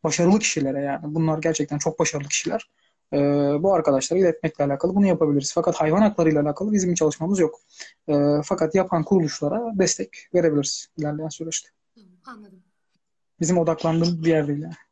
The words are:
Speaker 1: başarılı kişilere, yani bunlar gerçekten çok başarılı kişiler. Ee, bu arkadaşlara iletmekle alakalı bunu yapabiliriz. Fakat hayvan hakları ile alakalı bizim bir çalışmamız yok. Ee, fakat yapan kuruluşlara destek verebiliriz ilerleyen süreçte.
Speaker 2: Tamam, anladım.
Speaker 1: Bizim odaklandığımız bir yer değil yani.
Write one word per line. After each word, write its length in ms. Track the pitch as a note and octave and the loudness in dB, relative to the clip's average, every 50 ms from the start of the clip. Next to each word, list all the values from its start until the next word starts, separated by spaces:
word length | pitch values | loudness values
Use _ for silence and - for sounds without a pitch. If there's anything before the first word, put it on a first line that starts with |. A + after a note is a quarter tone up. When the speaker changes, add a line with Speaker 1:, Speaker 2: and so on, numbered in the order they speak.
| - | -2
Speaker 1:
başarılı 360 | D#3+ D3 - E3+ F3+ G3+ A3 | -4 0 2 4 4 4 4
kişilere, 420 | G#3+ - - D#3 C#3+ C3+ C3+ C#3 | 2 0 -2 -2 -2 -2 -2 -4
yani 340 | C#3+ C#3 C3+ - - D3+ D3+ | -4 -4 -6 -6 -8 -6 -2
bunlar 220 | E3 D#3+ D#3 D#3 | 0 0 0 0
gerçekten 400 | D#3+ D#3 E3 D#3 - D3 C#3+ D3 | 0 0 -2 -2 -2 -2 -4 -4
çok 220 | D3 - E3+ D#3 - | -4 -4 -4 -2 -2
başarılı 280 | E3 D#3 - D3 C#3 | -4 -2 -2 -6 -6
kişiler. 420 | C#3+ - - - - - - - _ _ _ _ _ _ _ _ _ - | -4 -6 -4 -4 -4 -6 -6 -8 _ _ _ _ _ _ _ _ _ -2
Ee, 40 | C#3+ C#3+ C#3+ C#3+ C#3+ C#3+ C#3+ D3 D3 | 0 0 2 2 2 2 0 0 0
bu 140 | E3 G3 G3 | 2 2 2
arkadaşlara 460 | E3+ D#3 D3+ C#3 C3+ C3 - E3+ F#3 | 2 2 2 2 2 0 0 0 2
iletmekle 440 | F#3+ F3 D#3+ - - D#3 - - C#3+ | 2 2 2 0 -4 -6 -2 -2 -2
alakalı 320 | C#3 C#3 C#3 - F3+ F#3 | -2 -2 -2 -2 0 2
bunu 100 | G3+ G3+ | 4 4
yapabiliriz. 480 | F#3+ F3 - E3 D3+ D3 C#3+ C3+ - - | 4 4 2 2 2 2 0 0 0 -2
Fakat 220 | E3+ E3+ F3+ E3 | 0 0 0 0
hayvan 260 | - D#3 D#3 D#3 G3 | 0 0 2 4 4
hakları 280 | A3 G#3 G#3+ - E3 D#3+ | 4 2 2 2 2 2
ile 100 | D3+ D3 | 4 2
alakalı 320 | D3 D3+ D3 - F#3+ G#3+ | 0 0 -2 -2 -2 0
bizim 200 | G#3+ G3+ F#3 F3+ | 0 2 2 0
bir 40 | F3 | 0
çalışmamız 440 | E3+ D#3+ D3+ D3 - D#3+ F3 G3+ F#3+ | 2 0 0 0 -2 -2 -2 2 2
yok. 200 | E3 D3+ - - _ _ _ - - - _ _ _ - | 2 0 0 -8 _ _ _ -20 -20 -20 _ _ _ 0
Ee, 40 | D3+ C#3+ C#3+ D3 D3 D3 D3+ | 0 2 4 2 2 0 0
fakat 320 | - G3 F3+ D#3+ D#3+ D#3+ | -2 -2 -2 -2 0 2
yapan 280 | F#3+ F#3 F#3 - E3 D#3 | 0 0 2 0 -2 0
kuruluşlara 680 | - G3+ F#3+ E3 D3 - - A#2+ - G3 A3 A#3+ A#3 A3 F#3+ | 2 2 2 2 0 -2 -4 -4 -2 -2 -2 -4 -4 0 0
destek 360 | F#3+ - - - F#3+ - - - - _ - | 0 0 0 -4 -6 -10 -10 -20 -20 _ 0
verebiliriz 560 | F3 F3 E3 D3+ C#3+ C#3 - - - - _ _ | 2 2 4 2 2 -2 -2 -6 -10 -12 _ _
ilerleyen 320 | - D3+ D3 D3 D3+ D#3 D#3+ | -8 -6 -6 -6 -6 -8 -10
süreçte. 400 | - - D#3+ E3 E3 - - _ _ _ _ _ _ | -10 -10 -10 -8 -8 -10 -10 _ _ _ _ _ _
Speaker 2:
Tamam, 140 | A#3 G#3 F3+ F3+ F3+ _ | _ -20 _ _ _ _
anladım. 380 | C4 B3 G#3+ G#3 G3 F#3+ F#3 F3+ _ _ _ _ _ _ _ _ _ _ _ _ _ _ _ | -20 -20 -20 -20 -20 -20 -20 _ _ _ _ _ _ _ _ _ _ _ _ _ _ _ _
Speaker 1:
Bizim 180 | E3 D#3+ F3+ | -4 0 0
odaklandığımız 680 | F3 E3 E3 D#3+ D#3+ - E3 D#3+ E3 E3 F3 F3 D#3+ D#3+ | 0 2 0 -2 0 0 0 0 2 0 0 -2 0 0
bir 60 | E3 | 2
yer 180 | D#3+ D#3 D3 | 2 2 0
değil 140 | C#3+ D3 C#3+ | 0 -4 -6
yani. 120 | D#3 E3 E3 - _ _ | -6 -10 -14 -16 _ _